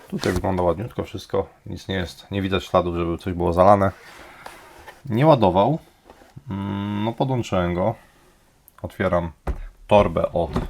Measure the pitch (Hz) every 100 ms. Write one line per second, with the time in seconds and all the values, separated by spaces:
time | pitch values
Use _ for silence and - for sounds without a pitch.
0 | - 190 101 90 98 92 87 82 95 -
1 | - 101 - - - _ - 95 - 95
2 | 87 - - 101 95 92 - 95 87 85
3 | 85 82 - 87 87 85 95 101 95 -
4 | - - - - - - - - - -
5 | - 107 151 143 101 90 107 160 - _
6 | _ - - - - 98 101 101 101 104
7 | 110 117 139 127 110 95 87 87 98 113
8 | _ _ _ _ _ _ _ _ 95 -
9 | 95 87 85 - - - - - - 104
10 | 95 82 - - 82 - -